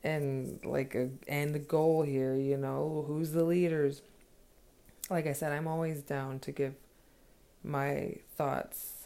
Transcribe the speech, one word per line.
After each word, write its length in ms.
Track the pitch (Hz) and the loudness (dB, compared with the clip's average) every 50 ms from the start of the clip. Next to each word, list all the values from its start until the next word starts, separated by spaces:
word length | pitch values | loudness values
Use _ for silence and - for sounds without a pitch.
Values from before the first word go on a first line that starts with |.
| - | 0
And, 580 | - 156 151 147 139 135 131 127 127 - - - | 0 0 2 0 0 0 -2 -4 -4 -8 -8 -6
like, 300 | - - 143 135 139 - | -2 0 0 -2 0 0
a 160 | 120 127 127 131 135 - | -2 -2 -2 -4 -10 -8
end 400 | - 143 147 147 147 151 151 143 147 | -4 -2 0 0 0 -2 -2 -2 0
goal 340 | - 160 156 165 160 160 156 | 2 4 6 6 6 4 2
here, 320 | 143 135 131 131 131 131 | 2 2 2 2 2 2
you 220 | 135 139 135 139 | 2 2 2 2
know? 480 | 139 139 135 135 139 143 156 156 151 147 | 0 0 -2 -2 -2 -2 0 -2 -2 -2
Who's 260 | 143 147 151 165 156 151 | -2 -2 -2 -2 0 2
the 120 | 165 165 | 2 4
leaders? 580 | 165 170 180 180 170 160 156 147 139 143 - - - - - - _ - - - - - - - - - _ _ - - - - - | 4 4 4 4 4 4 4 4 2 2 0 -12 -20 -20 -20 -20 _ -20 -20 -20 -20 -20 -20 -20 -20 -20 _ _ -20 -16 -14 -6 -2
Like 160 | 190 170 151 | -2 0 0
I 60 | 156 139 | 0 -2
said, 200 | 139 160 151 147 | 0 0 -2 0
I'm 140 | 147 156 | 0 -2
always 360 | 160 160 160 165 160 160 143 139 | -2 0 0 0 -2 -2 -4 -4
down 380 | - 143 139 135 135 131 135 | -4 -4 -2 -2 -4 -6 -6
to 120 | 135 - 139 | -6 -8 -2
give 220 | - 143 135 139 - - - _ _ - - - _ - - - - - - - - - | -2 -2 -2 -2 -8 -18 -20 _ _ -20 -20 -20 _ -20 -20 -20 -20 -20 -20 -20 -12 -8
my 540 | - 147 139 139 143 143 143 143 - - - - - - | -4 -2 0 0 0 0 -2 -2 -4 -6 -8 -12 -18 -6
thoughts. 580 | - 156 139 135 - - - - - - - - - - | -2 0 0 0 -2 -2 -6 -8 -10 -10 -10 -12 -14 -16